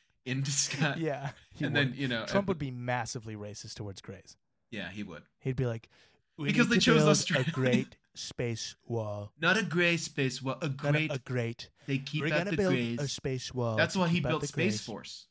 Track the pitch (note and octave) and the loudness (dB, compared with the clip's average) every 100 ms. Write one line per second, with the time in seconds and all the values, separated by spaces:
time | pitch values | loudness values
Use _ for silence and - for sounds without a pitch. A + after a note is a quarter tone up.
0 | _ _ B2+ C3 C#3 C#3 - C#3+ D3+ D3+ | _ _ -4 -2 0 0 0 0 0 0
1 | D#3 C3+ C#3 - - - C#3+ C#3+ C3+ - | -2 -2 -6 -10 -16 -4 0 2 2 0
2 | C3+ A#2 A2 G3 G3 E3+ C#3+ B2 B2 B2 | -2 -2 0 0 0 -2 -4 -4 -2 -2
3 | A#2 B2+ A2 G#2+ G#2 G2+ A2 - G#2 G2 | -2 -8 -8 -10 -10 -10 -12 -10 -10 -10
4 | - F#2 - - _ _ - G#2+ F2 G2+ | -14 -16 -18 -20 _ _ -12 -8 -8 -8
5 | F#2+ D2+ - _ C3+ B2+ B2+ A2+ - _ | -10 -10 -16 _ -6 -2 -2 -4 -10 _
6 | _ _ _ - C#3+ D3+ A#3+ E3+ - D#3 | _ _ _ -8 0 4 4 4 6 6
7 | D3+ D3 - D3+ C3 C3+ B2+ B2 C3 - | 8 6 4 0 0 2 4 4 0 -8
8 | _ - - - A#2+ A2+ - - - A#2 | _ -14 -12 -6 -4 -4 -8 -12 -6 -4
9 | G#2+ G#2 G#2 - E3 F#3 F3 E3+ F3 E3+ | -4 -6 -10 -2 2 2 2 2 2 2
10 | - - C3+ - C3 - D#3 C3 C#3+ D3+ | -2 0 0 0 -4 -2 -4 -2 2 2
11 | D#3 C3+ - B2 A#2 A#2+ - _ - C#3 | 2 -4 -4 -2 -2 -4 -12 _ -4 -2
12 | C#3 D3+ D3+ D#3+ F3 E3 F#3+ C3 A#2 A#2+ | -2 -2 0 0 0 2 2 2 0 -2
13 | C#3 - C#3+ C3 - B2+ A#2 A2 D#3+ G3 | -4 -4 -4 -4 -4 -2 0 2 2 2
14 | F3 F3 C#3 D#3 C#3+ D3 F#3 G#3 - G2 | 2 2 2 0 -2 0 0 0 -6 -10
15 | - - - | -10 -16 -16